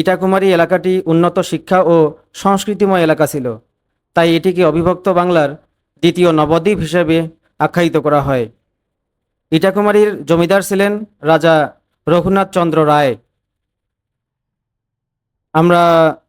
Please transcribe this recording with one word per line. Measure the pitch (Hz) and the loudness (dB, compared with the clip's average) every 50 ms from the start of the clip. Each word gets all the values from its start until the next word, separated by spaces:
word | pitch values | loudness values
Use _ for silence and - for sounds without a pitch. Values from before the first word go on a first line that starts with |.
ইটাকুমারী | 160 190 185 165 180 190 190 190 190 196 185 170 | 0 0 -2 -2 0 0 0 0 0 2 2 2
এলাকাটি | 170 165 185 180 - 185 185 185 185 160 | 0 0 0 -2 -2 -2 -2 -2 -2 0
উন্নত | 165 165 170 175 170 196 180 - | 0 2 0 0 0 -2 -4 -4
শিক্ষা | - 156 - - 190 185 185 160 170 | -6 -8 -4 -2 0 0 2 2 2
ও | 165 160 151 151 - _ _ - | 2 2 0 -2 -8 _ _ -12
সংস্কৃতিময় | - - 196 196 196 196 - 208 - 208 196 190 180 170 160 | -4 -2 0 0 0 -2 -4 -4 -2 0 0 2 2 2 0
এলাকা | 156 143 156 135 | 0 0 0 -4
ছিল, | - 147 127 123 113 110 _ _ _ _ _ _ _ _ _ _ - | -4 -6 -8 -8 -10 -10 _ _ _ _ _ _ _ _ _ _ -2
তাই | 175 170 170 165 | 0 2 2 2
এটিকে | 165 160 190 175 170 185 160 | 0 0 -2 0 0 0 0
অবিভক্ত | 151 165 165 175 180 180 - 202 | 0 0 0 -2 -2 -2 -2 -2
বাংলার | 185 175 175 180 175 165 147 139 143 160 _ _ _ _ _ _ _ _ - | 0 0 0 0 0 0 0 -2 -4 -10 _ _ _ _ _ _ _ _ -2
দ্বিতীয় | 170 170 175 180 175 | -2 0 2 0 2
নবদ্বীপ | 165 156 151 147 160 165 160 202 214 - | 2 2 0 0 0 0 0 0 -2 -2
হিসেবে | 170 151 151 180 175 156 160 165 165 165 - _ _ _ _ - | -4 -4 -2 -2 0 0 0 -2 -2 -4 -10 _ _ _ _ -6
আখ্যায়িত | 147 151 - 170 170 165 - 156 | -4 -4 -2 -2 -2 0 0 -2
করা | 143 151 143 147 | -2 0 0 0
হয়। | 139 139 135 127 117 110 _ _ _ _ _ _ _ _ _ _ _ _ _ _ _ _ _ _ _ - | 0 -2 -2 -4 -4 -6 _ _ _ _ _ _ _ _ _ _ _ _ _ _ _ _ _ _ _ -4
ইটাকুমারীর | - 160 160 190 185 202 208 208 208 208 214 208 202 131 - 139 | -4 0 0 0 0 0 0 2 2 2 2 2 0 -4 -4 -2
জমিদার | 170 165 170 165 196 196 180 - | 0 0 2 2 0 0 -2 -2
ছিলেন | 208 190 196 202 208 208 220 - _ _ | -2 -2 -2 -2 -2 -6 -10 -12 _ _
রাজা | - 147 160 156 147 165 160 156 147 131 - _ _ _ _ _ - - | -2 0 0 2 2 2 2 2 0 -2 -6 _ _ _ _ _ -4 -2
রঘুনাথ | 156 175 160 185 196 196 196 190 - | 0 0 0 0 0 0 -2 -2 -2
চন্দ্র | 190 170 170 151 160 156 147 | -2 -2 0 0 0 2 2
রায়। | 151 147 147 135 117 104 _ _ _ _ _ _ _ _ _ _ _ _ _ _ _ _ _ _ _ _ _ _ _ _ _ _ _ _ _ _ _ _ _ _ _ _ _ _ _ _ _ _ _ _ _ _ - | 2 2 0 0 -2 -6 _ _ _ _ _ _ _ _ _ _ _ _ _ _ _ _ _ _ _ _ _ _ _ _ _ _ _ _ _ _ _ _ _ _ _ _ _ _ _ _ _ _ _ _ _ _ -2
আমরা | 156 165 175 175 175 175 170 170 165 160 160 147 - _ | 0 2 2 4 4 4 4 4 4 2 2 0 -4 _